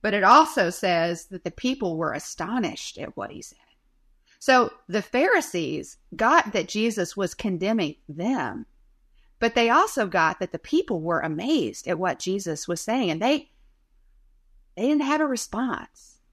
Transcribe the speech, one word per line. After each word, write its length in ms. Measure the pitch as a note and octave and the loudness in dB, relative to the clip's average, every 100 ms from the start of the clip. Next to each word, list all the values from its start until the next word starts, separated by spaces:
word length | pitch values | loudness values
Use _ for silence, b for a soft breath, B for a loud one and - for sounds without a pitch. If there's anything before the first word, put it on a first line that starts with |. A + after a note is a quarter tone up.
But 120 | G#3 | 0
it 100 | G3+ | 2
also 460 | F#3+ C4+ D#4 - F3 | 8 8 8 2 0
says 560 | - F#3+ E3+ E3+ E3+ - | 0 0 2 0 -2 -8
that 160 | F#3+ | -10
the 80 | F3 | -10
people 460 | - B3+ C4+ G3+ D#3+ | -6 -4 -2 -4 -2
were 160 | D#3+ | -4
astonished 840 | - - - E3+ B3 G#3 - - - | -4 -10 -10 -6 -4 -4 -6 -14 -12
at 200 | - - | -12 -10
what 160 | G2+ | -10
he 100 | G#3+ | -12
said. 160 | A#2 - _ _ _ _ _ _ b b | -18 -20 _ _ _ _ _ _ b b
So 340 | - C4 - - - | 4 4 4 -2 -6
the 140 | F#3+ | -6
Pharisees 960 | - B3 F4 G#4 - F3+ D3+ D3 - - _ - | -2 0 4 2 0 -4 -4 -6 -8 -18 _ 0
got 360 | A3+ E4 A3 | 4 4 2
that 160 | G3+ D#3+ | -2 -2
Jesus 480 | G#3+ A3+ G#3 F3 - | 0 0 0 -4 -2
was 180 | G3 | -6
condemning 640 | - G#3+ F3 F#3 A3+ D#3+ - - | -4 -4 -2 0 0 -2 -6 -14
them, 580 | D#3 G3 C4 C3 A#3+ A3 _ _ _ _ _ _ _ | -6 -2 -2 -2 -8 -14 _ _ _ _ _ _ _
but 160 | A#3 | 0
they 140 | A#3 A#3 | 2 4
also 380 | B3 F#4+ - G#3 | 4 2 0 0
got 340 | F3 D#3+ - | 2 2 0
that 100 | F3+ | -6
the 80 | E3+ | -8
people 420 | - D#4 - F#3 | 0 0 0 -4
were 200 | D#3 E3+ | 0 -2
amazed 680 | D#3+ D#3 A3+ D#4 B2+ - - | -2 -4 0 0 0 -4 -6
at 120 | E3+ | -2
what 200 | F#3 - | -2 -2
Jesus 480 | - G3 F#3 D3+ - | -4 -4 -4 -8 -6
was 140 | E3 | -6
saying, 300 | - B3 G3+ | -2 -2 0
and 100 | D#3+ | 0
they, 300 | A3 D#4 - _ _ _ _ _ _ _ _ _ _ _ _ - | 2 0 -2 _ _ _ _ _ _ _ _ _ _ _ _ -2
they 100 | A#3+ | 2
didn't 160 | D4+ | 2
have 180 | C4+ D4+ | 2 0
a 60 | D4+ | 0
response. 920 | B3 - G#3 B3+ - - _ - _ _ | -2 -4 -4 -4 -4 -8 _ -20 _ _